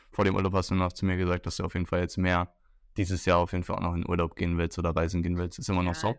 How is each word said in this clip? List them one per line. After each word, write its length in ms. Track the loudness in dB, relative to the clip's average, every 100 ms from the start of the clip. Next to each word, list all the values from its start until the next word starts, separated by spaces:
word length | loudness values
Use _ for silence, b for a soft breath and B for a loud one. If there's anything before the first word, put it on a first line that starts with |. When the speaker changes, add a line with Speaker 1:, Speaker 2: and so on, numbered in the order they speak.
| b
Speaker 1:
Vor 140 | 0 2
dem 100 | 2
Urlaub 180 | 2
hast 180 | 2 2
du 40 | 0
noch 160 | 0
zu 140 | 0 -2
mir 100 | 0
gesagt, 280 | 0 0 -2
dass 120 | -6
du 60 |
auf 100 | -4 -4
jeden 100 | -2
Fall 160 | 0
jetzt 160 | -2 0
mehr 360 | 2 2 0 _ _ _ _ -4
dieses 280 | -2 0 4
Jahr 120 | 4
auf 140 | 4
jeden 100 | -2
Fall 140 | -4 -4
auch 40 |
noch 140 | -2 -2
in 120 | 0
Urlaub 260 | 0 0 0
gehen 220 | -2 0
willst 200 | -2 -2
oder 140 | -2 0
reisen 280 | 0 0
gehen 140 | 0 -2
willst. 220 | -4 -6
Ist 100 | -2
immer 140 | 0
noch 100 | 0
Speaker 2:
Ja, 60 | 0
Speaker 1:
so? 160 | -2